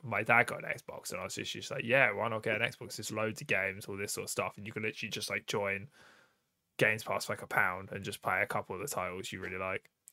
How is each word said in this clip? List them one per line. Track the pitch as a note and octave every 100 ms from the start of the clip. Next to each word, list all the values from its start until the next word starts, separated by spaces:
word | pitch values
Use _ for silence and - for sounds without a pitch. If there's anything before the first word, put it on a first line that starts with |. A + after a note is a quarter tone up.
my | B2 G2+
dad | A2 A#2 A#2+
got | -
an | -
Xbox | - - - -
and | F2+
I | F#2+
was | -
just, | G2+
just | G#2+ G2+
like, | A2+
"Yeah, | A2+ B2+ B2+
why | G2+ A2
not | A2
get | A2 G#2+
an | A#2+
Xbox? | - A2+ -
There's | G#2
loads | G#2+ A2 A2
of | D3+
games, | G2+ G2 F#2+ -
all | G2
this | G2+
sort | - G2
of |
stuff." | - F#2 -
And | G2+
you |
can | G#2+
literally | G#2+ G#2+ A2
just, | G2 G#2
like, | G2+ -
join | A2 G2 G2 G2 - - - - _ _ _ _ -
Games | A2+ G#2+
Pass | - G2+ -
for, |
like, | G#2
a | G2+
pound | - G2+ F#2 G2
and | G2+
just | G2 G2
play | - F#2+
a | G2+
couple | A2 - F#2+
of |
the | F#2
titles | - F2+ F#2 F#2+
you | F#2+
really | F#2 F#2
like | F#2+ G2 - _ -